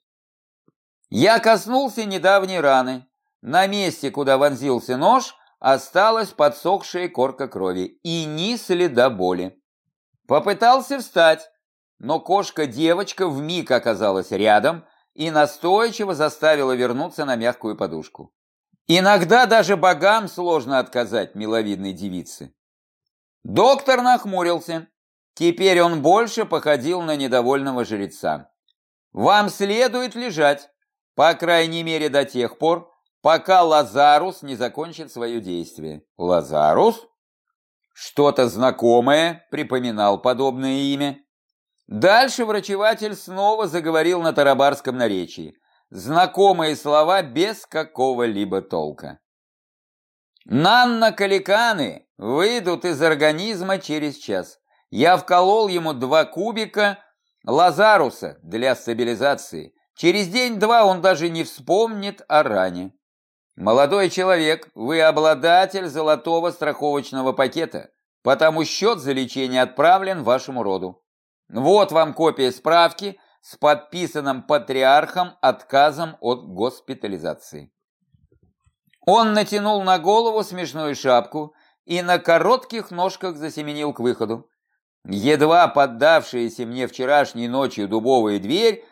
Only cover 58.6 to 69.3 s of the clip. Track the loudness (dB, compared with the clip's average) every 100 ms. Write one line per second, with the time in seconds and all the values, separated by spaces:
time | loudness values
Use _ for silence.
58.6 | -2 -2 -4 -4 -2 0 -2 -2 -6 -16
59.6 | -16 _ _ -2 0 0 -2 -2 -4 -2
60.6 | 2 4 4 4 2 2 -2 -4 -8 -10
61.6 | -2 0 0 -4 -10 -10 -2 0 2 0
62.6 | -2 -4 -12 _ _ _ _ _ _ -6
63.6 | 0 2 4 2 -2 0 0 2 0 -2
64.6 | -6 -10 -4 2 2 4 2 2 4 4
65.6 | 2 -2 -8 -4 0 0 0 -2 -4 -4
66.6 | -6 -4 -4 -4 -6 -6 -4 0 -2 -2
67.6 | -8 -8 -16 _ _ _ 0 2 2 2
68.6 | -4 -2 -2 -2 -4 -4 -4